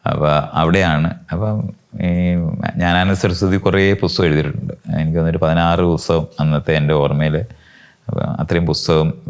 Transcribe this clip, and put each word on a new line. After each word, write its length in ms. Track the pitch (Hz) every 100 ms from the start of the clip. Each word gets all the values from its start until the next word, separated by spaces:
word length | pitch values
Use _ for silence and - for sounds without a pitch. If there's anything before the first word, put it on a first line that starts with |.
| -
അപ്പൊ 240 | 71 76 76 73 78
അവിടെയാണ്. 480 | 82 92 90 76 82 - -
അപ്പം 260 | 87 107 107 101 - _ - 87
ഈ 40 | 87 90 87 82 - - -
ജ്ഞാനാനന്ദ 400 | 87 87 92 95
സരസ്വതി 340 | 101 90 95 95 95
കുറേ 160 | 98 98 98
പുസ്തകം 240 | 90 - 87
എഴുതിയിട്ടുണ്ട്. 460 | 76 71 - - - - 78
എനിക്ക് 180 | 78 82
തോന്നുന്നു 160 | 82
ഒരു 80 | 85 82
പതിനാറ് 380 | 82 82 85 87
പുസ്തകം 360 | 82 - 82 76 -
അന്നത്തെ 340 | 78 76 - 78
എൻ്റെ 140 | 73 76
ഓർമ്മയിൽ. 340 | 71 71 78 76 - - - - - _ -
അപ്പൊ 140 | - - -
അത്രയും 240 | 80 85 85
പുസ്തകം, 380 | 76 - 80 80 -